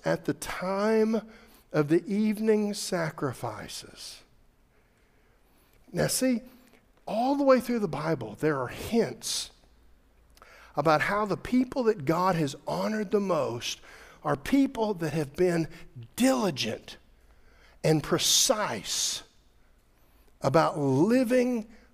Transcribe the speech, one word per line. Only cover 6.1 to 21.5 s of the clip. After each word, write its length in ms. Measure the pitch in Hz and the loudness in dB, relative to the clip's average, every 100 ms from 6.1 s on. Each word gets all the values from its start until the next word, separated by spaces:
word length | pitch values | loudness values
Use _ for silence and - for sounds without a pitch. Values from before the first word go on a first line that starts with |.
| - 262 240 - - - - _ _ - | 2 0 0 -4 -20 -20 -20 _ _ -6
all 300 | 202 254 285 | -2 0 2
the 80 | |
way 160 | 277 254 | 6 6
through 200 | 240 240 | 4 -2
the 80 | 202 | -2
Bible, 500 | 143 156 151 107 104 | -2 -2 -2 -4 -2
there 200 | 151 143 | 0 0
are 80 | 120 | -4
hints 840 | - - 226 165 123 - - - - _ _ - - _ _ _ - - - - - | -6 -2 0 0 -2 -6 -6 -6 -14 _ _ -20 -20 _ _ _ -20 -20 -20 -10 -2
about 260 | 151 151 | 2 4
how 240 | - 202 214 | 2 -2 -2
the 120 | 180 | -4
people 460 | - 254 254 285 | 0 0 2 0
that 220 | 226 214 135 | 0 0 0
God 300 | 160 185 175 | 0 2 2
has 200 | 147 - - | -2 -4 -8
honored 440 | 160 202 214 202 | -4 -4 -4 -2
the 80 | 208 | 0
most 600 | 196 165 123 120 - - - - - - | 0 0 -2 -4 -8 -10 -14 -20 -20 -10
are 120 | 151 143 | -4 -2
people 580 | - 277 269 233 214 190 | 2 2 2 0 -4 -2
that 180 | 160 | -4
have 220 | 156 135 - | -2 -4 0
been 320 | 180 170 156 - - - 117 - | 0 2 -2 -8 -18 -18 -16 0
diligent 840 | 254 262 208 131 110 117 - - _ _ _ - - - - - | 2 2 0 -2 -6 -6 -12 -20 _ _ _ -20 -20 -20 -20 -4
and 200 | - 156 | 2 2
precise 1200 | - 170 - - - 220 190 110 - - - - - _ _ _ _ _ _ _ _ _ _ _ | 2 0 2 2 4 2 0 -6 -6 -4 -2 -4 -10 _ _ _ _ _ _ _ _ _ _ _
about 360 | 139 151 156 156 | 2 4 2 0
living 880 | 139 131 185 247 240 254 247 | 0 2 4 4 4 2 2